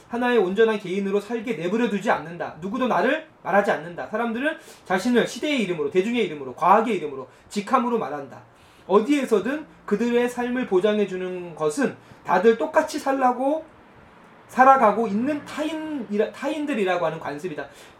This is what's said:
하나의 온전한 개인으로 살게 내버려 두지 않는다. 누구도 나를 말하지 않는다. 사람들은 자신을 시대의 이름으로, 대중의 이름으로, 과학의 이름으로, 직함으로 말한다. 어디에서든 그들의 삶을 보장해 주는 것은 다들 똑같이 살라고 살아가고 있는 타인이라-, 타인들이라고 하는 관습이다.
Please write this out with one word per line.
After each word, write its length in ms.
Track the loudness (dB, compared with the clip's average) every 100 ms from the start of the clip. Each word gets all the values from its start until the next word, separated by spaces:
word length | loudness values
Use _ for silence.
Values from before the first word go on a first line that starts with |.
| -8
하나의 280 | -2 2 2
온전한 400 | 2 4 2 2
개인으로 440 | -4 -4 0 -2
살게 320 | -2 -6 -6
내버려 360 | -4 -2 0 0
두지 220 | 0 0
않는다. 440 | -2 -4 -10 -10 -8
누구도 280 | -8 -4 0
나를 420 | 2 0 0 -6 _
말하지 280 | 0 2 2
않는다. 360 | 0 -6 -10 -6
사람들은 500 | -4 -4 -2 -4 -4 -10 -14
자신을 420 | -4 0 2 2 2
시대의 360 | -2 -2 0
이름으로, 280 | -2 -2 -2
대중의 360 | 0 0 0 -2
이름으로, 280 | -4 -10 0
과학의 420 | 4 4 4 -2
이름으로, 320 | -6 -10 -14 -18 -10
직함으로 500 | -8 0 0 2 -2
말한다. 440 | -2 -8 -10 -16 -20 _ -20 -14 2
어디에서든 760 | 2 4 0 2 0 0 -4 -8 -18 -4
그들의 420 | -2 2 2 0
삶을 400 | -2 -4 -4 0
보장해 400 | 2 2 2 -2
주는 480 | -4 -8 -8 -10 -4
것은 400 | -2 0 -2 -4 -18 -12 -2
다들 320 | 4 6 4
똑같이 420 | 2 2 0 -2
살라고 640 | -2 2 2 2 0 -2 -6 -20 -20 -20 -20 -20 -20 -20 -2
살아가고 600 | 6 8 8 6 4 0
있는 360 | 0 -2 -4 -6
타인이라-, 880 | -6 -6 -6 -6 -8 -4 -2 -2
타인들이라고 720 | -4 -6 -4 -4 -2 0 0 -2
하는 140 | -4
관습이다. 460 | -8 -8 -8 -8 -12 -16 -20